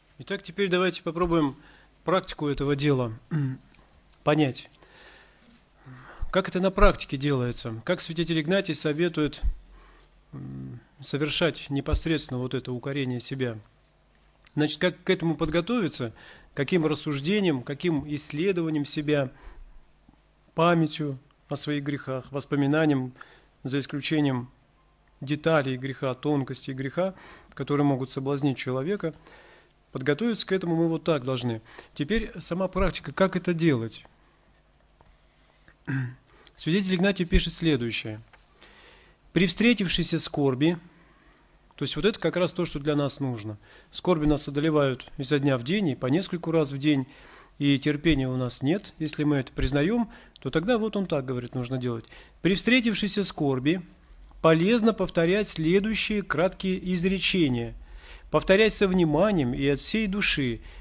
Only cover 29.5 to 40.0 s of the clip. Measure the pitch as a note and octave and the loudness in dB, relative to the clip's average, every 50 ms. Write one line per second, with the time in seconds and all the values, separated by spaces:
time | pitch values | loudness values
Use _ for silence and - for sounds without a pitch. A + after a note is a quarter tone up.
29.5 | - - _ _ _ _ _ _ - C3 C3 D3 C#3+ - A3 A#3+ A3 - - - | -20 -20 _ _ _ _ _ _ -10 -2 0 0 0 2 0 -2 -2 -2 -2 -2
30.5 | F#3+ F#3+ F#3 E3+ E3 E3 E3+ E3 E3 D#3 - F3 D#3+ C#3+ B2 C3 C3 A#2+ A#2+ A#2+ | -2 0 0 0 0 2 2 0 0 0 0 0 0 0 0 -2 -2 -2 -2 -2
31.5 | A2+ A2+ - - - - - - - - D3 D3 G#3 A3+ A3 - - F3+ - - | -2 -4 -6 -14 -20 -20 -20 -12 -8 -6 -4 -2 -2 -2 -2 -4 -8 -10 -8 -6
32.5 | F3 F3+ F#3+ F#3 - F#3 G3 F3 D#3 - - - - - F#3+ F#3 - F3+ - F#3 | -4 -4 -4 -2 0 0 0 0 0 -2 -8 -4 0 2 2 2 2 0 0 -2
33.5 | F3 D#3+ E3 E3 C#3 A#2 A2+ A2 - - - - _ _ _ _ _ _ _ _ | 0 2 4 4 4 4 0 -4 -8 -12 -18 -20 _ _ _ _ _ _ _ _
34.5 | _ _ _ _ _ _ _ _ _ _ _ _ _ _ _ _ _ _ _ _ | _ _ _ _ _ _ _ _ _ _ _ _ _ _ _ _ _ _ _ _
35.5 | _ _ _ - - _ _ - C3+ C3+ B2+ B2 B2 - _ _ _ - - - | _ _ _ -20 -20 _ _ -6 -4 -4 -4 -6 -8 -14 _ _ _ -20 -20 -20
36.5 | - - - D#3 E3 G#3 G3 F#3 F#3 E3+ F#3 G3+ G3 - F3+ E3 - F3+ - E3+ | -18 -8 -2 0 0 2 2 2 2 2 2 2 2 0 0 2 4 4 4 2
37.5 | D#3+ - E3 E3 D3 B2 A#2+ A#2 G#2+ - - A2+ G#2+ G#2+ A2 _ - - _ _ | -2 0 2 2 2 2 2 -2 -4 -4 -6 -6 -8 -10 -12 _ -20 -20 _ _
38.5 | _ _ - - - - - - - - - _ _ _ _ _ - E3+ F#3+ F3+ | _ _ -20 -20 -20 -20 -20 -20 -20 -20 -20 _ _ _ _ _ 0 2 2 2
39.5 | - - G#3+ A#3+ A#3+ - G3+ D#3+ - - | 2 4 4 4 4 4 2 0 0 0